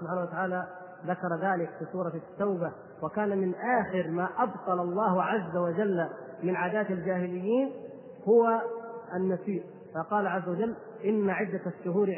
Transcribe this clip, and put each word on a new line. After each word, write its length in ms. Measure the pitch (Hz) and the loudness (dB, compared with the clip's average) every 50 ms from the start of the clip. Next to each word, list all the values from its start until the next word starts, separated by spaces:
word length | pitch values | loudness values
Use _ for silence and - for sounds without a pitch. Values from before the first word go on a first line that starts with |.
سبحانه 200 | 170 160 180 180 | -4 -4 -2 -2
وتعالى 460 | 175 170 160 165 190 185 180 180 180 - - - - - - - 165 | -2 -2 -2 -2 -2 0 0 -2 -4 -6 -10 -14 -16 -16 -16 -8 -4
ذكر 300 | 170 180 180 180 175 170 | -4 -4 -2 -2 -2 -2
ذلك 340 | 160 185 196 185 175 165 160 - - | 0 2 2 2 2 0 -4 -4 -8
في 60 | 160 - | -10 -6
سورة 220 | - 185 175 170 156 | -4 -4 -2 -2 -4
التوبة: 560 | 160 - - - - 202 202 190 170 170 147 - - - - - - | -6 -10 -10 -4 -2 0 0 0 0 -2 -4 -4 -8 -14 -18 -10 -6
"وكان 360 | - 202 - 208 214 202 196 | -6 -4 -2 0 0 2 2
من 180 | 196 190 185 175 | 2 2 0 0
آخر 520 | - 208 233 254 233 196 - 190 185 165 156 | -2 0 2 2 2 2 2 0 0 0 0
ما 200 | 165 175 180 185 - | 0 0 0 0 2
أبطل 420 | 233 247 208 - 185 - - 180 180 | 2 0 0 0 -4 -2 0 0 2
الله 440 | 175 175 175 202 226 202 180 185 165 | 2 0 0 2 4 4 4 4 4
عز 340 | 170 220 220 175 160 165 | 2 2 0 0 0 0
وجل 500 | 180 175 175 160 185 220 202 185 170 165 - - - - - - - 165 | 0 2 2 2 2 2 2 2 2 0 -2 -4 -8 -12 -14 -10 -4 -2
من 120 | 180 185 | 0 0
عادات 360 | 160 170 180 175 214 208 196 | 2 0 0 0 0 0 0
الجاهليين 800 | 190 175 160 190 185 180 180 175 180 180 185 208 233 262 277 269 - - - - - - - - - - - | -2 -2 0 0 0 0 0 0 -2 -2 2 4 4 4 4 2 -2 -8 -12 -14 -14 -14 -16 -16 -16 -4 4
هو 340 | 196 226 233 226 226 226 226 466 466 - - - - - - - - 180 | 6 8 8 8 8 6 4 2 -2 -6 -8 -8 -10 -12 -12 -10 -6 -2
النسيء"، 480 | 185 190 190 180 175 - 208 190 165 - - - - - - - | 0 2 2 0 0 0 -2 -2 -2 -4 -6 -14 -16 -16 -8 -6
فقال 320 | 160 165 - 208 208 196 | -6 -2 0 2 2 2
عز 220 | 185 175 190 165 180 | 2 0 -2 -2 -2
وجل: 260 | 175 180 226 233 220 - - - - - - | 0 0 0 -2 -2 -6 -10 -14 -12 -2 0
"إن 240 | 196 220 214 202 190 | 2 2 4 4 2
عدة 320 | 180 170 214 180 190 185 - | 2 2 0 0 -2 -4 -4
الشهور 420 | 175 - - - 180 170 202 208 190 180 | -6 -8 -4 -4 0 2 4 4 4 2